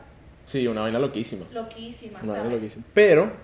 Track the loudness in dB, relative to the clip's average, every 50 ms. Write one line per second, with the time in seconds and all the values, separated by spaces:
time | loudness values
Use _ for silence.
0 | -20 -20 -20 -20 -20 -20 -20 -20 -14 -8 -4 -2 -2 -2 -2 -2 -2 -2 -2 -2
1 | -2 -2 -4 -6 -8 -8 -8 -12 -12 -12 -10 -10 -10 -10 -12 -16 -16 -16 -16 -16
2 | -18 -18 -14 -10 -8 -6 -6 -4 -4 -4 -4 -4 -6 -8 -12 -14 -18 0 4 6
3 | 8 8 8 6 6 4 0 -8